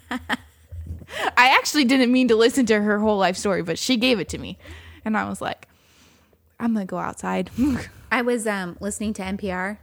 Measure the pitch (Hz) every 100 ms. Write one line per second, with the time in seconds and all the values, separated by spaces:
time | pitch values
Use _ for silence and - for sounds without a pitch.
0 | - 247 - 214 - _ _ - - -
1 | - - - - 247 370 - 302 240 269
2 | 247 254 254 220 - 277 220 214 208 208
3 | 214 202 180 185 208 175 175 160 - 254
4 | 254 220 151 - 95 - - - - -
5 | 220 214 202 196 - - - _ _ _
6 | _ _ _ _ _ _ 233 220 185 180
7 | 170 - 185 185 185 - 285 240 - -
8 | - 247 247 240 214 202 180 170 202 -
9 | 214 208 190 196 202 180 190 208